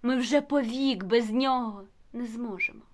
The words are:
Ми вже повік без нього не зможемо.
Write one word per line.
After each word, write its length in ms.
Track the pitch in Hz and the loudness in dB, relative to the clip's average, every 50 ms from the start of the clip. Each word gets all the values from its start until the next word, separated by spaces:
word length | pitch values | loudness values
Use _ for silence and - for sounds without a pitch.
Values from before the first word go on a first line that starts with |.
Ми 140 | - 240 262 | 0 2 0
вже 260 | 254 247 240 277 285 | 0 0 2 2 2
повік 600 | 277 - 285 285 262 220 233 262 269 269 254 185 196 | 2 4 2 2 2 2 -2 0 0 0 0 0 0
без 260 | 180 226 240 233 214 | 2 2 2 2 2
нього 580 | 214 247 269 269 262 254 240 220 208 196 196 208 _ _ - - - | 0 2 2 2 2 0 0 -4 -6 -10 -14 -18 _ _ -20 -14 -10
не 120 | 233 240 | -8 -8
зможемо. 560 | 226 220 233 240 233 196 180 - - - - - _ | -8 -6 -8 -8 -8 -6 -4 -4 -6 -6 -8 -20 _